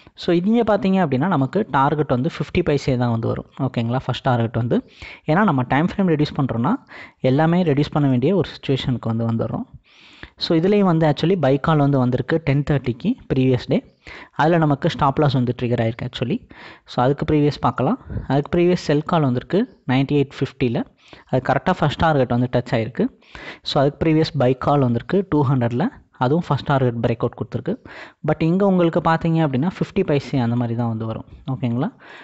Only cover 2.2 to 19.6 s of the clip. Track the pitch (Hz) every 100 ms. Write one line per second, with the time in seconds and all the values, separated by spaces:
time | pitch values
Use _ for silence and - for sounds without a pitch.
2.2 | 143 - 147 - 170 143 - 123 123 113
3.2 | 117 113 - - 135 127 117 123 - 123
4.2 | - 120 120 120 120 190 - - - -
5.2 | - 156 220 262 123 135 175 - 190 151
6.2 | 147 - 135 117 120 254 - - - _
7.2 | 131 131 160 175 175 139 147 160 143 127
8.2 | 131 190 147 - - 131 - 120 - 113
9.2 | 117 113 117 - - - _ _ - -
10.2 | - _ - 165 180 208 190 160 160 143
11.2 | 160 190 135 139 - 156 139 143 123 123
12.2 | - 160 160 139 143 143 127 117 185 262
13.2 | - - 131 123 - 185 - _ - -
14.2 | - - 151 170 156 139 170 131 147 135
15.2 | 147 127 120 120 123 120 113 117 131 -
16.2 | 120 202 - - - - _ - 127 143
17.2 | 156 151 147 - 127 - 131 247 - -
18.2 | - 135 139 175 175 180 - 147 156 170
19.2 | 143 123 - 180